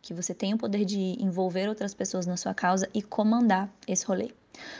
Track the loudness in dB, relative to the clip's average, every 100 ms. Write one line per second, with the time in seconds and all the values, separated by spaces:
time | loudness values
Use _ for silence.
0 | -10 -8 -6 -4 -2 0 0 0 0 0
1 | -2 0 0 2 0 0 -2 -2 -6 -4
2 | -4 -2 -2 -2 -4 0 2 2 0 -4
3 | -4 0 2 6 6 4 0 -8 -4 -4
4 | 0 -2 -2 -10 _ -18 -16 -16